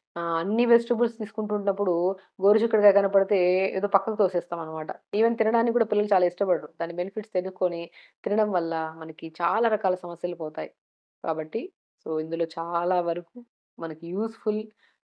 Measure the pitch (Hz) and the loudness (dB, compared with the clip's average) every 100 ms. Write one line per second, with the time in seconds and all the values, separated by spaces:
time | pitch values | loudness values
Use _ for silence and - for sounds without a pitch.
0 | _ 175 170 165 185 226 240 233 233 226 | _ -8 -4 -2 0 2 4 4 4 0
1 | 233 - 208 - 214 208 196 196 196 170 | -2 -4 -10 -6 -4 -2 -2 -2 0 2
2 | 180 190 _ - 196 214 226 220 208 196 | 0 -2 _ 0 4 4 4 6 6 6
3 | 196 196 190 196 180 185 190 185 196 202 | 4 4 4 4 4 2 0 -2 2 2
4 | - 214 185 180 - 170 160 160 156 - | 2 0 0 0 -4 -8 -8 -8 -8 -12
5 | _ 208 226 226 214 233 233 233 226 208 | _ 0 2 2 2 2 2 2 2 0
6 | 208 190 175 - 196 165 147 - 170 170 | 2 4 2 0 0 0 -2 -10 -8 -6
7 | 190 214 208 185 185 185 180 170 170 - | -6 -8 -6 -4 -4 -2 -2 -2 -10 -16
8 | - _ - 214 214 180 165 160 160 165 | -20 _ -4 0 0 0 -2 -4 -6 -8
9 | 160 156 165 160 175 208 233 208 185 180 | -14 -12 -14 -4 -2 2 0 0 0 -2
10 | 175 170 175 170 156 156 151 _ _ _ | -6 -8 -8 -6 -8 -8 -12 _ _ _
11 | _ _ 170 160 156 226 349 _ _ _ | _ _ -6 -4 -4 -6 -8 _ _ _
12 | 156 156 160 165 165 170 170 170 175 180 | -6 -6 -4 -4 -4 -4 -4 -2 0 0
13 | 170 170 175 240 240 _ _ - 165 156 | 0 -4 -8 -18 -20 _ _ -12 -10 -10
14 | 165 190 226 - 214 214 214 _ _ _ | -8 -4 -4 -4 -4 -4 -6 _ _ _